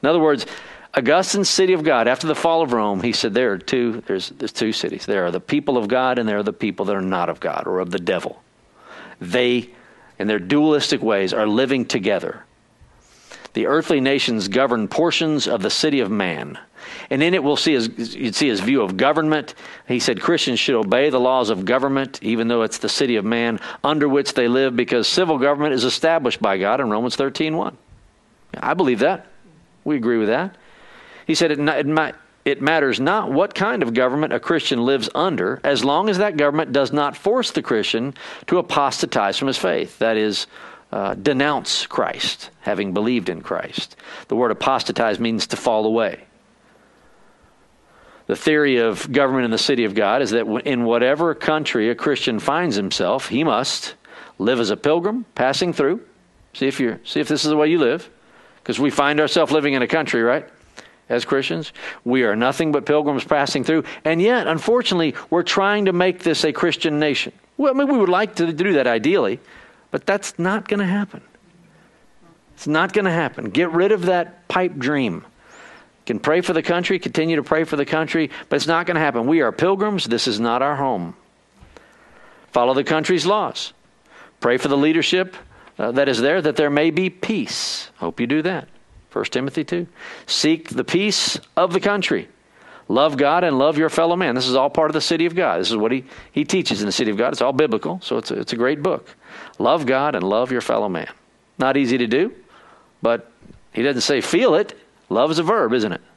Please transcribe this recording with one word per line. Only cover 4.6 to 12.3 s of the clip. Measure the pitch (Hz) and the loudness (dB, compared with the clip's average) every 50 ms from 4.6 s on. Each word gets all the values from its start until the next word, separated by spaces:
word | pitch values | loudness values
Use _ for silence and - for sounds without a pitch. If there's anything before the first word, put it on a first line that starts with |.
| 120 110 110 | -2 -2 -2
cities. | - - 82 78 73 - | -2 -4 -6 -6 -8 -4
There | - 104 98 90 | -2 -2 0 0
are | 87 | 0
the | 85 90 | -2 -4
people | - - - 147 143 - 135 123 | -4 -2 -2 -2 0 0 0 0
of | 107 | 0
God | 101 120 127 127 131 127 123 | 0 0 0 2 0 0 0
and | 117 110 | 0 0
there | 104 104 | -2 0
are | 104 | -2
the | 104 95 | -2 -4
people | - - 107 92 - 104 | -4 -4 -6 -4 -4 -4
that | 95 104 | -2 -2
are | 98 | -2
not | 92 92 95 90 87 82 | -2 -2 -2 -2 -2 -4
of | 80 - | -4 -4
God | - 85 - - - | -6 -6 -6 -4 -4
or | - 92 92 | -4 -2 -4
of | 92 87 | -4 -4
the | 87 95 | -6 -6
devil. | 85 90 95 87 - - - - _ _ _ _ _ _ _ _ - - - - - - - _ | -2 -2 -2 -2 -4 -8 -12 -14 _ _ _ _ _ _ _ _ -20 -20 -20 -20 -20 -20 -18 _
They, | 92 87 87 123 123 123 123 123 117 - - - - - - - - - _ _ | -12 -4 0 0 2 2 2 0 -2 -6 -16 -20 -20 -20 -20 -20 -20 -20 _ _
in | 98 | -2
their | 104 107 104 | 0 0 0
dualistic | 87 92 143 147 151 156 151 147 135 - 151 123 | 0 0 2 4 4 4 4 2 2 0 -2 0
ways, | 110 110 107 98 98 92 - | 0 0 2 2 0 0 0
are | 110 107 | 0 0
living | 107 104 117 135 127 139 131 113 | 2 2 2 2 2 0 -2 -2
together. | - - 127 92 101 101 90 - - | -2 -4 -2 0 0 0 0 -2 -6